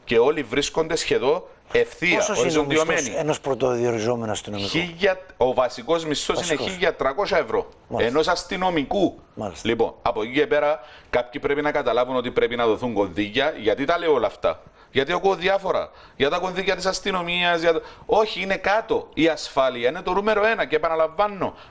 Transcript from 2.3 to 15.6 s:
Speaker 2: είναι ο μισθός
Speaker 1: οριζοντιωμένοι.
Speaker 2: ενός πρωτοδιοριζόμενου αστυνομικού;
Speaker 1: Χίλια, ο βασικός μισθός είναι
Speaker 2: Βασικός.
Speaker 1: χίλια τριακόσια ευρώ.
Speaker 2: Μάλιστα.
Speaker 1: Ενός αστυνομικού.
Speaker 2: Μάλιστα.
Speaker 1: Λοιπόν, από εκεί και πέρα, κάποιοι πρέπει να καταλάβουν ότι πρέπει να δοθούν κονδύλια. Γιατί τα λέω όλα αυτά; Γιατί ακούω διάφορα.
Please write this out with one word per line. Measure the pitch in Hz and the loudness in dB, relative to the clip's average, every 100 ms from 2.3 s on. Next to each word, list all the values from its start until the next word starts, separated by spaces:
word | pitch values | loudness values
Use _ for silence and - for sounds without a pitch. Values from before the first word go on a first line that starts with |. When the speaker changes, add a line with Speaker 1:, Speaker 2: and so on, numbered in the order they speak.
| 190 | 0
Speaker 2:
είναι | - 156 | 2 0
ο | |
μισθός | 143 156 165 | 2 0 2
Speaker 1:
οριζοντιωμένοι. | 175 135 - | 0 -2 -4
Speaker 2:
ενός | 151 143 | -2 -2
πρωτοδιοριζόμενου | 143 120 131 120 123 117 110 120 110 | -4 0 0 2 0 0 -2 -2 -4
αστυνομικού; | 98 - 101 98 | -6 -6 -6 -4
Speaker 1:
Χίλια, | 156 170 165 196 185 - - | -2 -4 0 0 0 -8 0
ο | 127 | 2
βασικός | 127 123 - 120 165 | 2 0 -2 -2 -2
μισθός | 160 139 - 160 | 0 -4 -2 -2
είναι | 170 | 0
Speaker 2:
Βασικός. | 147 120 | -2 -2
Speaker 1:
χίλια | 180 175 | 0 -2
τριακόσια | - - - 190 180 | 0 -2 0 0 0
ευρώ. | 117 107 - - - | 2 -2 -4 -14 -8
Speaker 2:
Μάλιστα. | 120 113 | -2 0
Speaker 1:
Ενός | 143 165 | 2 2
αστυνομικού. | 170 - 190 185 165 131 196 170 - - | -2 -4 -2 0 0 -2 0 0 -2 -16
Speaker 2:
Μάλιστα. | - 104 - 110 | -10 -8 -4 -2
Speaker 1:
Λοιπόν, | 113 110 - | 2 0 0
από | - 107 | -2 -2
εκεί | 113 | -2
και | 135 135 | 0 2
πέρα, | 147 147 156 - - - | 2 2 -2 -6 -20 -2
κάποιοι | 123 - 139 | -2 -2 -6
πρέπει | 143 143 | -2 0
να | 147 | 0
καταλάβουν | 147 123 117 123 127 | 0 0 0 0 -2
ότι | 120 | -2
πρέπει | 120 120 120 | 0 2 2
να | 117 | 2
δοθούν | 104 123 | 2 0
κονδύλια. | 101 98 85 104 117 143 - | 0 0 -2 -2 0 0 0
Γιατί | 107 104 | 0 2
τα | 139 170 | 0 0
λέω | 165 | 2
όλα | 131 107 | 2 2
αυτά; | - 87 80 - - - | 0 -4 -4 -12 -20 -4
Γιατί | 123 139 | -2 0
ακούω | 175 190 | 2 2
διάφορα. | 180 185 196 | 2 0 0